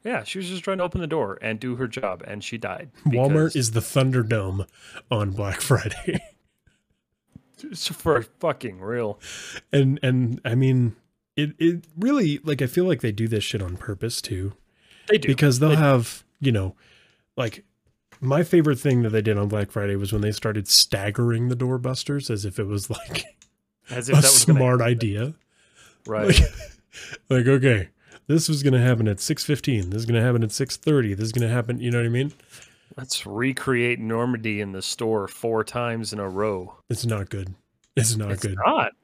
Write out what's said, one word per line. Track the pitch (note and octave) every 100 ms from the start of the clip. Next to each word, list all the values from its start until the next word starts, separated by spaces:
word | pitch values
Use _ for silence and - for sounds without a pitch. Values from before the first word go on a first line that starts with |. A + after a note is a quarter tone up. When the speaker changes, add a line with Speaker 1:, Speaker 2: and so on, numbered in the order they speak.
Speaker 1:
Yeah, | G#3+ A3
she | G#2+ F#3+
was | F3+
just | F#3
trying | F3+ F#3+
to | F3
open | F#3+
the | E3
door | D#3 G#2 G2
and | A2+ A2
do | B2+ B2
her | B2+
job, | B2+ G2+ F2+ -
and | G#2
she | - A#2
died | G2+ F2+ C3+ _ D3+
Speaker 2:
Walmart | A#2+ C3+ D3+ D#3
Speaker 1:
because | C#3+
Speaker 2:
is | A#2+
the | A2+
Thunderdome | - C#3+ C3 B2+ A2 A2+ F#2+ F#2+ F#2 _ - - _
on | A2+ G#2
Black | G2 G2+ F#2
Friday. | - B2+ G#2+ - - -
<laughs> | - _ _ _ _ _ _ _ _ _ _ - _ _
Speaker 1:
It's | D4+ F#3 -
for | D#3+ E3+ C#3+
fucking | A2+ _ E3 C3+ A#2 F#2
real. | F#2+ A#2+ A2 G#2 - - - - _
Speaker 2:
And, | C#3+ C3+ C#3+
and, | C3 B2+ B2 B2 B2
I | A#2+
mean, | C3 B2+ A#2+ - _ _ _ -
it, | D3+ -
it | E3 E3+ - D#3+
really, | A3+ C#4+ F3 D3
like, | - C#3
I | C3
feel | - F#3
like | C#3+
they | A#2+
do | G#2 A2+
this | A2
shit | - G#2+
on | F#2 F2+
purpose, | - G2 A2+ -
too. | - F#2 F#2+ - _ _ _ - -
Speaker 1:
They | A3
do. | C#3
Speaker 2:
Because | C3 D3 B2
they'll | D3+
Speaker 1:
They | D#3
Speaker 2:
have, | D3 C3 A#2 - _ _
you | C3+
know, | A2 F#2+ - _ _ _ _ _ -
like, | A#2 - _ _ _ _ _ -
my | C3 C#3+
favorite | E3+ F3 D#3 C3+
thing | C#3+ B2
that | A#2
they | A2
did | G#2+ G2+
on | G2+
Black | G#2 G2+
Friday | - G2+ G2
was | G2
when | A2
they | G#2+
started | G#2 A2+ G#2+ G2+
staggering | - - G2 G2+ G#2 A#2+ A#2 B2
the | B2
doorbusters | B2+ B2+ B2 B2+ - C#3+ C3
as | G#2+ G#2
if | G2
it | G2+
was, | G#2 G2
like, | G#2+ - - - _ _ _ _ _ -
Speaker 1:
As | B2 A#2
if | D#3+
Speaker 2:
a |
Speaker 1:
that | C#3
was | - -
gonna | D3
Speaker 2:
smart | B2+ B2
Speaker 1:
happen. | A#2
Speaker 2:
idea. | A#2+ A2+ G2+ B2+ D#3+ _ _ _ _ - _ -
Speaker 1:
Right. | G#2+ G3+
Speaker 2:
Like, | - - - - - _
<laughs> | - - - _
like, | B2+ B2
okay, | C3+ B2+ A2 E2+ _ _ - -
this | D#3 D#3+
was | D3+
gonna | C#3 B2+
happen | A#2+ A#2+ A2
at | G2
six | - D#3
fifteen. | - C#3+ - A#2 F2+
This | G2+
is | A#2
gonna | A#2
happen | B2 A#2+
at | A2
six | - C3+ -
thirty. | - D3 A2+
This | G2 A2
is |
gonna | A#2 A#2
happen, | A#2+ A2+ B2
you | B2
know | A#2+
what | A#2
I |
mean? | A#2+ C#3+ - _ - - _ _ -
Speaker 1:
Let's | B2+ - G2+
recreate | G2+ B2+ C3 - B2 A#2+ A#2+
Normandy | A2 A2+ B2 A#2+ A2 G#2
in | G2+
the | F#2+
store | - - A2+ A2 F#2+
four | - A#2 A2+
times | G#2+ B2 A#2+ A2+ G#2+
in | G#2+
a | G2
row. | F#2 G#2+ G2 F2+ - _
Speaker 2:
It's | A2+ A#2+
not | G#2+ G2
good. | G2 F#2+ F#2 _ _ _ -
It's | A2+ A2
not | G#2
Speaker 1:
It's | G2
Speaker 2:
good. | G#2 F#2+ C#3
Speaker 1:
not. | D#4 A#2+ _